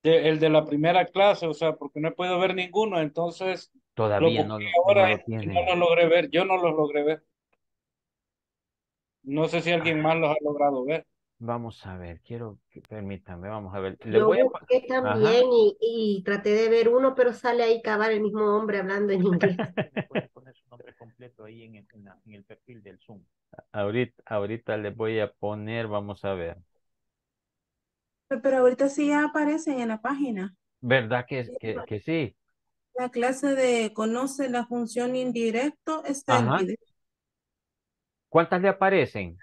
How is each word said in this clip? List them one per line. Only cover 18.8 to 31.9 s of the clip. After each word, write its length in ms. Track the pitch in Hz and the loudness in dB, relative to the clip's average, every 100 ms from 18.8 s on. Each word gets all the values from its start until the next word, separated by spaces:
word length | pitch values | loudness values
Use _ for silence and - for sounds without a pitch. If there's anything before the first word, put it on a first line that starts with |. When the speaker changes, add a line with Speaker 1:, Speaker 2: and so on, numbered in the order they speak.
| 190 196 208 | -2 -2 0
Speaker 3:
en 120 | 190 | 2
inglés. 320 | 185 175 196 185 | 2 4 2 0
Speaker 2:
<laughs> 520 | 180 - - - - | -6 -6 -6 -8 -6
Puede 200 | 139 - | -8 -8
poner 260 | 127 131 | -20 -20
su 140 | _ _ | _ _
nombre 240 | 120 123 | -20 -20
completo 500 | _ 117 117 123 120 | _ -20 _ -20 _
ahí 200 | 107 113 | -20 -20
en 120 | 113 107 | -20 -20
el, 100 | 101 | _
en 120 | 107 | -20
la, 140 | 98 92 | -20 -20
en 100 | 110 | -20
el 100 | 104 | -20
perfil 380 | 98 107 _ 117 | _ -20 _ -20
del 160 | 101 92 | -20 -20
Zoom. 220 | - 104 _ _ _ - _ | -20 -20 _ _ _ -20 _
Ahorita, 500 | 107 101 117 123 _ - | -4 -2 -2 -4 _ -6
ahorita 500 | 107 101 117 - 107 | -6 -4 -8 -6 -6
le 140 | 104 | -6
voy 300 | 113 110 110 | -6 -4 -2
a 120 | 101 | -4
poner, 540 | _ 101 104 107 117 113 | _ -8 -8 -8 -8 -6
vamos 380 | 104 101 98 | -6 -8 -8
a 100 | 101 | -6
ver. 240 | 95 82 85 _ _ _ _ _ _ _ _ _ _ _ _ _ _ _ _ _ | -6 -8 -12 _ _ _ _ _ _ _ _ _ _ _ _ _ _ _ _ _
Speaker 4:
Pero, 120 | 254 | -2
pero 160 | 269 262 | 0 4
ahorita 300 | 247 254 277 | 2 4 -2
sí 200 | 294 294 | 0 0
ya 160 | 294 | 0
aparecen 560 | 302 302 294 320 320 262 | 0 -2 -2 -2 -4 -4
en 80 | 233 | -4
la 120 | 220 | -6
página. 540 | 254 277 277 202 190 _ _ _ | -6 -4 -4 -4 -8 _ _ _
Speaker 2:
¿Verdad 460 | 123 131 110 123 - | 0 0 0 -4 -4
que, 180 | 135 | -8
Speaker 4:
Sí, 120 | 120 - | -8 -10
Speaker 2:
que, 160 | 113 | -8
Speaker 4:
no. 100 | 107 | -8
Speaker 2:
que 160 | - | -8